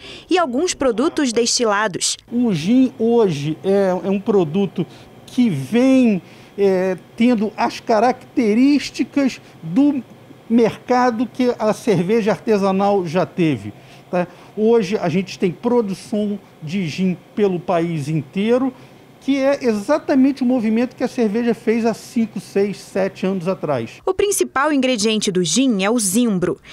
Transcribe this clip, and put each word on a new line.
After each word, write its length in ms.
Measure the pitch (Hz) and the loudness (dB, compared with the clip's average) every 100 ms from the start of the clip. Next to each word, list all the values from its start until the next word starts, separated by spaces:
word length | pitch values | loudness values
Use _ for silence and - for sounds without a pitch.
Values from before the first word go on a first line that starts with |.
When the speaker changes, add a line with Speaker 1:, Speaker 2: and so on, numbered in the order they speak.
| - - - | -8 -14 -2
Speaker 1:
e 80 | 359 | 0
alguns 360 | 311 247 359 | 0 -2 -2
produtos 600 | - 262 214 320 - 269 | 0 0 0 0 0 -2
destilados. 840 | 226 233 - 220 202 220 160 - - - | 0 0 0 0 0 -2 -4 -6 -6 -6
Speaker 2:
O 220 | 240 240 | -2 0
gin 400 | 165 170 254 254 - | 0 2 4 2 2
hoje 600 | 226 233 202 143 147 156 190 | 2 4 2 0 -4 -4 0
é, 240 | 196 190 | 0 2
é 200 | 180 190 | 0 -2
um 100 | 202 | -2
produto 680 | 214 202 160 185 196 - - - - - - | 0 2 2 0 -2 -4 -8 -10 -20 -20 -8
que 240 | - 240 | 0 0
vem, 720 | 143 135 233 262 262 233 185 - - - - | 0 -2 2 4 4 4 0 -4 -20 -10 0
é, 400 | 196 185 190 185 - - | 2 2 0 -4 -6 0
tendo 340 | 240 233 214 - | 2 2 -2 -2
as 240 | 233 - | -4 -4
características 1600 | - 214 247 240 - - 220 220 277 277 - - 247 285 269 - - - | -2 2 2 0 -4 -2 2 4 4 2 -2 -6 -4 0 -2 -2 -14 -14
do 400 | 160 190 294 277 - - - - - | -4 2 2 0 -6 -16 -20 -16 0
mercado 760 | 233 214 - - 247 254 220 247 | 2 2 0 -2 2 2 0 -4
que 280 | - 247 233 | -2 -2 0
a 140 | 214 | -2
cerveja 580 | - 226 185 175 226 208 | -2 0 0 2 0 0
artesanal 720 | 190 240 208 196 190 202 202 175 | -2 0 0 0 0 2 0 0
já 200 | 175 160 | -2 -2
teve, 480 | - 160 120 104 - - - - | 0 0 0 -6 -16 -20 -20 -6
tá? 180 | 180 175 - - - | -4 -4 -8 -12 -2
Hoje 420 | 214 233 180 214 | 2 2 2 -2
a 120 | 175 | -2
gente 280 | 175 185 - | -2 -4 -4
tem 140 | 185 | -4
produção 880 | - 233 240 202 185 - 208 208 202 - - | -2 0 0 0 -6 -6 -4 -4 -6 -12 -16
de 260 | 151 196 160 | -8 -6 -4
gin 300 | 175 185 180 - - | -2 -2 -2 -6 0
pelo 240 | 202 175 | 0 0
país 480 | 185 175 170 160 139 | -2 -2 0 -4 -4
inteiro, 680 | 156 127 190 220 247 262 - - - - - | -4 -4 -4 0 0 0 -6 -16 -20 -20 -8
que 160 | - 277 | -4 0
é 280 | 269 277 247 | 0 0 0
exatamente 760 | 208 202 311 330 277 269 269 | -2 0 -2 0 2 2 2
o 20 | 240 | 0
movimento 500 | 254 220 220 247 - | 0 0 0 -2 -4
que 80 | |
a 40 | 262 | -6
cerveja 460 | - 220 226 240 | -2 -2 0 -2
fez 320 | - 220 233 226 | -2 0 0 0
há 80 | |
cinco, 460 | - - 233 220 196 | -4 -6 -4 -4 -6
seis, 380 | - 196 202 190 | -6 -2 -2 -4
sete 480 | - 196 190 - 185 | -8 -4 -4 -2 -4
anos 240 | 196 170 | -2 -4
atrás. 520 | 185 156 131 113 - - | -4 -4 -4 -6 -8 -6
Speaker 1:
O 80 | |
principal 580 | 381 403 381 254 254 302 | -2 0 0 -2 0 0
ingrediente 580 | 285 254 240 220 214 208 | 2 0 0 0 0 -2
do 140 | 180 | -2
gin 400 | 165 240 269 196 | 0 0 2 2
é 60 | 196 | 0
o 100 | 247 | 0
zimbro. 580 | 202 208 240 185 175 - - | 0 0 0 0 -2 -4 -10